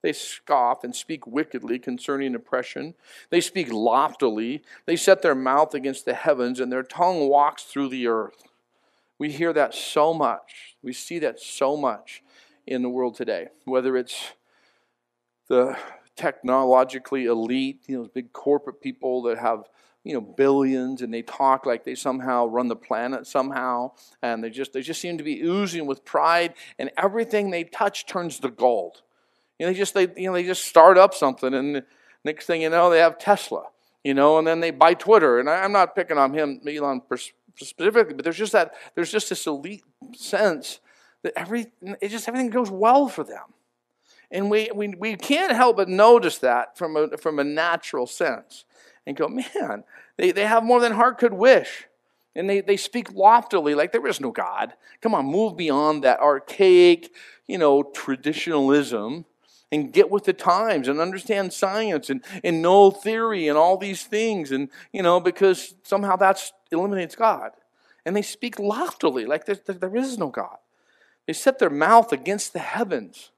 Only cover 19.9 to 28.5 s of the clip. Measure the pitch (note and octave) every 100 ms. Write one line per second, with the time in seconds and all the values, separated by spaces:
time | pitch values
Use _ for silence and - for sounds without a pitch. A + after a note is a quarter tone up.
19.9 | _ - C3+ G2+ - C3+ C#3 C3+ C3 B2+
20.9 | C3 A#2+ A#2 A2+ - C3+ C3 C3+ A#2 -
21.9 | B2+ C#3 C3 B2+ B2 A#2+ A#2 B2 A2+ _
22.9 | A2+ A#2+ C3 - C#3+ C3+ C3+ B2+ A#2+ B2+
23.9 | _ _ _ B2 A2+ A2+ A2+ C3 C3+ C3
24.9 | D#3+ F3+ E3+ D3+ B2+ E3 F#3+ G3+ E3+ D3
25.9 | C3+ - D3 D#3 E3+ E3+ - - - C3+
26.9 | - F#3+ G#3+ A#3 G#3+ G3+ F3 E3 - G3+
27.9 | - - F#3+ F3 - B2+